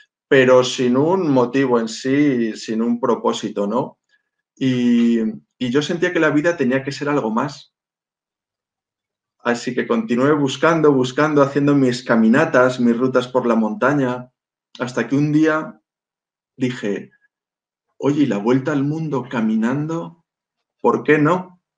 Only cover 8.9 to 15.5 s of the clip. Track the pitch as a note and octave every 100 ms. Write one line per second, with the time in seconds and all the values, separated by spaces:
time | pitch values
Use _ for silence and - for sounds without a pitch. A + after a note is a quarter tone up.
8.9 | _ _ _ _ _ A#2+ A#2+ - B2 -
9.9 | A#2 A2+ A#2+ C#3 D3+ C#3 - D#3+ E3 D3+
10.9 | C3+ B2+ C3+ D3+ D3 C3+ D3 C#3+ C#3+ B2+
11.9 | A#2+ - A#2 A2 C3+ D#3+ B2+ B2+ B2+ A#2+
12.9 | A#2 C3 B2+ A#2+ B2+ B2 A2+ A2 G#2 B2
13.9 | D3 B2+ B2 B2 _ _ _ _ - B2+
14.9 | B2+ A2+ C#3 D3+ D3+ D#3